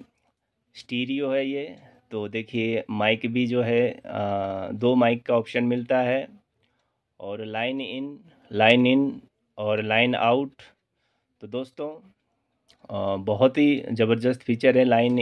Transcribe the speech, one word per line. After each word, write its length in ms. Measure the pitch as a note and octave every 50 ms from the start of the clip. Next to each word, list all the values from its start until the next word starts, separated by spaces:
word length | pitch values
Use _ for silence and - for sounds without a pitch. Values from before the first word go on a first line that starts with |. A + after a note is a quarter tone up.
| - _ _ _ _ _ _ _ _ _ _ _ _ _ -
स्टीरियो 560 | - - - B2 B2 B2+ B2+ C3+ C#3 C#3+ C3+
है 160 | C3 C#3 C3+
ये, 300 | C3+ C#3 C#3 C#3+ E3 - - - - _ _ _ _
तो 160 | A2+ G#2+ G#2
देखिए 560 | G2+ G#2 A2+ A2 - - A#2 A2+ A2+ A2+ A2 - -
माइक 360 | G#2+ G#2 G#2 A2 A2+ A2+ -
भी 200 | A#2 A#2 B2 B2+
जो 140 | A#2 B2 B2
है, 280 | A#2+ A#2 A#2+ A#2+ B2 A#2+
आ, 760 | - - - - - G#2 G#2 G2+ G2+ G2 G2 G2 G2 F#2+ F#2+ G2
दो 240 | G#2+ G#2 A#2 A#2+ B2+
माइक 300 | B2+ A#2+ A#2 A#2+ A#2 -
का 100 | - A#2+
ऑप्शन 280 | A#2 A2+ - - B2 B2
मिलता 360 | A#2+ B2 B2 A#2+ - C3 B2+
है, 280 | B2+ B2 B2+ C3+ C#3 - - G#3 _ _ _ _ _ _ _ _ _ _ _ _ _ _ _ -
और 260 | - G2 G2+ A2 A2
line 360 | A2 G#2+ A2 A#2 B2+ C3 C3+ C3 F#2+
in, 180 | A#2 C3 C3+ C#3+ D3 - - _ _ _ _ -
line 360 | - G#2 A2 A2+ A#2+ B2 B2
in 240 | B2 C3 C3+ C#3 C#3 C#3 - - _ _ _ _ _ _
और 240 | - G#2+ G#2+ G#2+ G#2+ G#2+
line 320 | G#2+ G#2+ A2+ A#2+ B2 B2 -
out। 420 | - A2+ B2 C3+ C#3+ C#3 - - - - _ _ _ _ _ _ _ _ _ _ _ _ _ _
तो 60 | A2+
दोस्तों, 420 | G#2 A2 B2+ C3 B2+ _ - D3 D3+ D#3 D#3+ - F#3+ _ _ _ _ _ _ _ _ _ _ _ _ _ _ - -
आ, 260 | - G2+ G2 G2 G2
बहुत 420 | F#2+ F#2+ G#2+ G#2 G2+ B2+ C3 C3
ही 260 | D3 D3 D3 C#3+ - - -
ज़बरदस्त 500 | A#2 A2+ A2+ A2 A2+ A2+ A#2 B2 C3 B2+
feature 360 | - - A#2 A2+ - C3 B2
है 80 | B2+ B2+
line 340 | B2+ A#2+ A#2 A#2+ B2 B2 B2